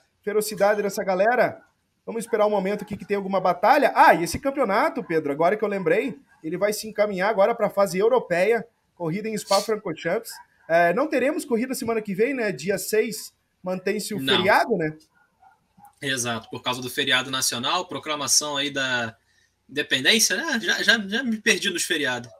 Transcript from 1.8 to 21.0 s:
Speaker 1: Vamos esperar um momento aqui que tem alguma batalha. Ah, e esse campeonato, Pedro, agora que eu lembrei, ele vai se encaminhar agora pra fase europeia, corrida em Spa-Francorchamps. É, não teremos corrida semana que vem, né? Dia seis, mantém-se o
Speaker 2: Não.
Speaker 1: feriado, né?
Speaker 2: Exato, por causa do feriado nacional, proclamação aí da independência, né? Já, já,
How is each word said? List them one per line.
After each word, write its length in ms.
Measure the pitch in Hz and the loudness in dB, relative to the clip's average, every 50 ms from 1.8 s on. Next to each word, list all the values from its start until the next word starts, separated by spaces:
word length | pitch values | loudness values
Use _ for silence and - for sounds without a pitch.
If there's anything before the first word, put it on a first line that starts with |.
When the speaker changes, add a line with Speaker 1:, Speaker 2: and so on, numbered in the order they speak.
| _ _ _ _ _ | _ _ _ _ _
Speaker 1:
Vamos 180 | - 202 226 202 | -10 -8 -8 -6
esperar 220 | - - 208 208 | -2 0 2 2
um 40 | 208 | 2
momento 340 | 208 202 185 190 208 202 202 | 2 2 0 0 -2 -4 -6
aqui 120 | - 202 | -8 -12
que 80 | 196 - | -10 -6
tem 120 | - 202 202 | -4 -4 -4
alguma 240 | 196 190 196 190 | -2 -2 -2 0
batalha. 500 | 185 185 175 - - 214 277 302 254 - - | 2 2 2 4 6 6 6 6 6 4 4
Ah, 180 | - - 240 202 | 6 6 6 6
e 100 | 156 175 | 6 4
esse 140 | - - - | -4 -4 -4
campeonato, 640 | - 277 269 285 262 196 190 226 277 330 320 254 208 | -4 -4 -2 0 0 0 2 2 0 0 -2 -4 -6
Pedro, 280 | - 170 160 156 143 | -2 -2 -2 -2 -2
agora 260 | 139 151 165 175 208 214 | -2 2 2 2 2 2
que 60 | 214 | 0
eu 40 | 196 | -2
lembrei, 500 | 196 196 185 160 165 208 262 269 - - - _ _ _ - | -2 -2 0 2 2 2 0 -2 -4 -10 -16 _ _ _ -10
ele 120 | 160 175 170 | -8 -4 -2
vai 140 | 196 208 | 0 0
se 160 | 208 214 - 220 | 0 -2 -6 -6
encaminhar 420 | 202 - 208 208 202 180 185 208 | -2 0 0 0 0 0 0 2
agora 260 | - 190 196 226 233 | 4 4 4 4 4
pra 140 | 233 214 185 | 2 0 0
fase 280 | - 196 202 185 160 185 | 2 2 2 2 2 2
europeia, 680 | 208 233 262 233 - - 175 170 185 214 233 220 - - _ _ _ _ _ | 2 4 4 2 2 2 0 2 2 2 2 0 -2 -6 _ _ _ _ _
corrida 320 | - 175 160 160 208 214 220 | -8 -6 -4 -4 -4 -4 -6
em 100 | 220 202 | -6 -6
Spa-Francorchamps. 920 | - - 196 196 196 - 214 208 - 190 156 - - 170 180 226 226 - - - - _ _ _ _ - | -2 2 2 2 2 0 -4 -4 -4 -8 -8 -6 -4 -4 -4 -4 -4 -8 -14 -16 -18 _ _ _ _ 0
É, 260 | 165 170 175 170 175 | 2 4 4 4 2
não 140 | 233 285 311 | 2 0 0
teremos 360 | 320 269 240 277 330 359 - | 0 0 0 0 -2 -2 -4
corrida 280 | - 240 214 247 262 262 | -2 -2 -2 -2 -2 -6
semana 280 | - 240 220 226 220 | -6 -4 -4 -4 -4
que 120 | 214 202 190 | -4 -4 -2
vem, 200 | 165 220 269 277 | 0 0 0 0
né? 180 | 254 226 208 | -2 -4 -4
Dia 260 | 170 143 147 190 196 185 | -4 -4 -4 -2 -2 -2
seis, 560 | 190 - - 214 233 240 196 - - - _ _ _ _ _ _ - | -2 -2 0 0 0 0 -2 -10 -12 -16 _ _ _ _ _ _ -10
mantém-se 500 | 180 185 185 - 196 202 214 196 - 220 | -8 -8 -6 -4 -4 -4 -4 -4 -6 -6
o 80 | 185 | -4
Speaker 2:
Não. 140 | - - 196 185 | -2 0 2 2
Speaker 1:
feriado, 400 | 180 196 226 262 - - 226 175 | 4 4 4 4 4 2 0 0
né? 180 | 160 151 156 - _ _ _ _ _ _ _ _ _ - _ _ _ _ _ _ - - _ _ | -2 -2 -4 -8 _ _ _ _ _ _ _ _ _ -20 _ _ _ _ _ _ -20 -20 _ _
Speaker 2:
Exato, 480 | - 139 135 127 117 120 117 110 - - | -6 -4 -2 -2 -2 -4 -4 -6 -6 -10
por 120 | - - | -12 -8
causa 200 | - 123 123 131 | -6 -6 -6 -6
do 80 | 127 123 | -6 -8
feriado 420 | - 147 139 135 131 127 127 131 | -6 -4 -2 0 0 0 0 -2
nacional, 560 | 131 123 - - 127 120 127 143 165 180 175 - | -4 -2 -2 -2 -2 -2 -4 -2 -2 -2 -2 -4
proclamação 680 | 147 139 - 156 151 147 139 123 - - 147 151 143 139 | -8 -10 -6 -6 -6 -4 -2 0 2 2 2 0 -2 -2
aí 120 | 139 143 | -4 -2
da 460 | 139 139 131 131 127 120 117 113 - _ _ _ _ _ _ _ _ _ _ - | -2 -2 -2 -2 -2 -2 -2 -4 -8 _ _ _ _ _ _ _ _ _ _ -12
independência, 640 | 127 143 147 - - 131 131 175 214 226 - - 202 | -6 -6 -4 0 0 0 2 2 2 4 4 2 0
né? 240 | 202 311 330 277 226 | -2 -4 -2 -4 -2
Já, 220 | 170 175 - - 180 | -2 -2 -2 0 2
já, 160 | 196 220 233 | 2 2 2